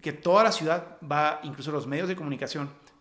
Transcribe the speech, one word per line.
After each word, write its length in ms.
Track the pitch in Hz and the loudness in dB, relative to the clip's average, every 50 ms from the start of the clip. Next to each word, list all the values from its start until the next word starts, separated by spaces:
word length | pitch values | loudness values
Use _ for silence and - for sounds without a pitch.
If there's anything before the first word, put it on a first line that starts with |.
que 120 | - 160 147 | -8 -6 -6
toda 320 | 151 - 170 180 208 226 | -2 2 6 6 8 6
la 80 | 220 - | 6 4
ciudad 460 | - 160 156 165 175 170 - - - | 0 0 0 0 0 -2 -8 -16 -14
va, 400 | 170 143 147 147 151 151 151 - - | -6 -2 0 2 2 2 0 -2 -6
incluso 300 | 151 131 - 135 151 151 | -10 -10 -8 -8 -4 -4
los 140 | 147 120 | -4 -4
medios 220 | 127 143 151 190 180 | -2 -2 -2 -2 -2
de 80 | 185 | -4
comunicación, 540 | 180 160 143 139 - 139 127 - 151 143 143 - - - - _ _ | -4 -4 -6 -4 -4 -6 -6 -4 -6 -6 -6 -10 -14 -20 -20 _ _